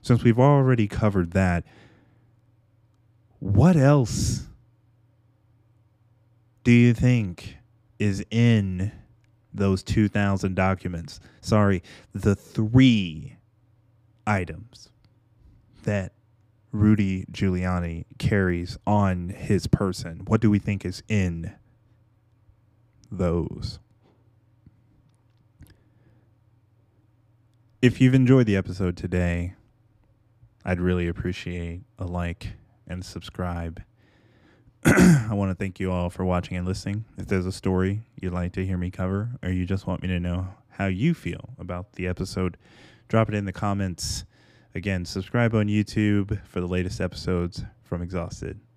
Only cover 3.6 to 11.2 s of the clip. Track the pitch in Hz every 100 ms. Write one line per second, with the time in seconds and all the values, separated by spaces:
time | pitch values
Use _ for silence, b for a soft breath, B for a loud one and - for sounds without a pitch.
3.6 | 156 165 135 147 117 - - - - -
4.6 | _ _ _ _ _ _ _ _ _ _
5.6 | _ _ _ _ _ _ _ _ _ _
6.6 | - 120 120 113 123 123 101 85 - -
7.6 | _ _ _ _ 104 98 - 110 120 113
8.6 | 98 92 101 - - _ _ _ _ 101
9.6 | 98 95 - - 104 104 101 98 98 92
10.6 | 95 92 - 87 82 -